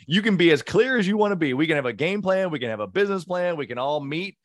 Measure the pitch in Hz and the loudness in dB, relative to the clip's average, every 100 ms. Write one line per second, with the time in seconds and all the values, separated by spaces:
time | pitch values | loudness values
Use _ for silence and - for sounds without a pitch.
0 | - 185 220 185 170 143 - 190 254 254 | -2 0 2 4 6 4 2 2 2 2
1 | 185 214 208 190 151 127 160 151 123 104 | 2 2 2 2 0 0 0 0 -2 -2
2 | 160 202 190 190 185 151 117 107 104 135 | -2 -2 0 0 -2 -4 -4 -4 -4 0
3 | 202 190 170 180 180 165 123 120 135 147 | 0 -2 -4 -4 -2 -2 -6 -4 -2 -2
4 | 139 156 190 - | -4 -6 -8 -12